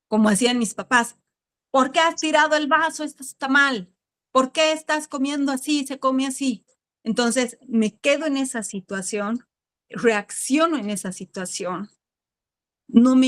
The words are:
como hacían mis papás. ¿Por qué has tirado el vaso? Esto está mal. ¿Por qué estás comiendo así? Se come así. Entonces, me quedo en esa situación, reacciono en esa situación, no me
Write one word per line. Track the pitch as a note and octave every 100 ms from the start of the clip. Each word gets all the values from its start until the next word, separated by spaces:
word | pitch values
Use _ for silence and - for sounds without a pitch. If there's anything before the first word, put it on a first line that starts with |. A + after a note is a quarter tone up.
| _
como | G#3+ G#3+
hacían | G3 A#3+ B3
mis | A3
papás. | - F#3+ B3 A#3 - _ _ _ _ _
¿Por | C4 B3+
qué | E4
has | E4 E4
tirado | D#4 D4+ D4+ D4+
el | D4
vaso? | D#4 D#4+ D#4
Esto | D4+ -
está | C4 - C4
mal. | C#4 C#4 A#3+ F3+ _ _ _ _
¿Por | C4 C4
qué | - D#4
estás | D#4 - D4+ D4+
comiendo | C#4 C4+ D4 C#4
así? | C4 D4 D4 C4+
Se | C4+
come | C4+ C4 C4+
así. | C4 C4+ G#3 _ _ _ _
Entonces, | A3+ A3 A#3+ A#3+ B3 - -
me | A3+ G#3+ -
quedo | C#4+ C#4+ D#4
en | C4+
esa | C4 A#3
situación, | G#3 G3+ F#3 G3 F#3 G#3 G3+ A#3 - _ _ _ _
reacciono | F#3+ A#3 G#3 G3+ - - C#4 E4 D4
en | G#3
esa | G#3 F#3+
situación, | F#3 F#3 - F3+ - F3 F3+ G#3 _ _ _ _ _ _ _ _ _ -
no | A#3 B3
me | C4